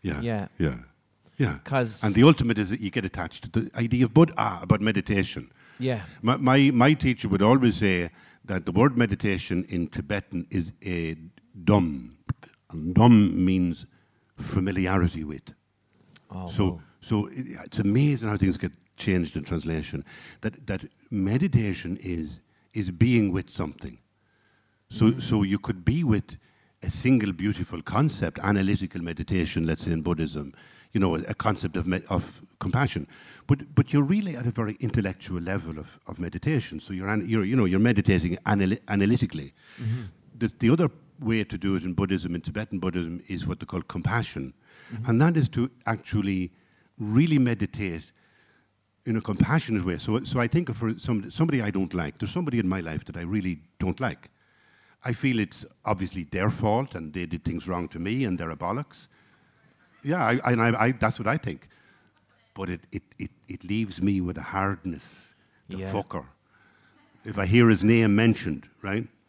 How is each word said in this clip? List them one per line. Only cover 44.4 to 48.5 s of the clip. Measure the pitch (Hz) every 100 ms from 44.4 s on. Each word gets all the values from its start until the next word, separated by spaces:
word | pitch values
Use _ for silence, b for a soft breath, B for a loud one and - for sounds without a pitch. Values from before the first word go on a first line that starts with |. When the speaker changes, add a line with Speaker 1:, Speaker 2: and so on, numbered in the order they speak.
| 67 - B B B
Speaker 2:
Mm-hmm. | 113 117
Speaker 1:
And | 113
that | 160 160
is | 127
to | - 123 _
actually | - 113 - 104 98 95 90 b b b b _
really | 107 113 160 147
meditate | 123 110 101 - 101 82 - _ b b b